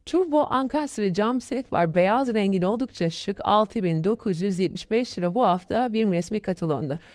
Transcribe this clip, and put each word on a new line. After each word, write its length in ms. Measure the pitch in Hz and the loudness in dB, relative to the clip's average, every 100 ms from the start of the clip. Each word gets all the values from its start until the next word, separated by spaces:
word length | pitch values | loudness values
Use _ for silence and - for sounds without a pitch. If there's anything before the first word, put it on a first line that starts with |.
| - | -2
Turbo 420 | 330 359 294 - | 0 2 2 2
ankastre 640 | 254 262 302 294 - 208 | 0 0 -2 -4 -2 -2
cam 280 | 180 214 254 | 0 0 0
set 320 | - 240 262 | -4 -6 -2
var. 220 | - 170 175 | 0 2 2
Beyaz 380 | 185 233 262 | 2 2 2
rengin 280 | 220 196 190 | 0 2 2
oldukça 480 | 180 226 262 - 170 | 0 0 -4 -2 -4
şık. 300 | - - 196 | -4 -8 -4
Altı 400 | - 208 214 233 | 2 2 2 0
bin 200 | 185 160 | 0 0
dokuz 380 | 170 226 220 165 | 0 -2 -2 -2
yüz 180 | 202 180 | -2 0
yetmiş 320 | 185 - - | -2 -4 -2
beş 260 | 220 247 - | -2 -2 -2
lira 180 | 175 190 | -2 2
bu 80 | |
hafta 500 | 233 180 - 226 247 | 2 2 0 -2 0
bir 180 | 220 220 | 0 2
resmi 280 | 175 175 214 | 2 0 -4
katalonda. 600 | 196 180 165 139 147 156 - | -4 -4 -2 -2 -2 -6 -10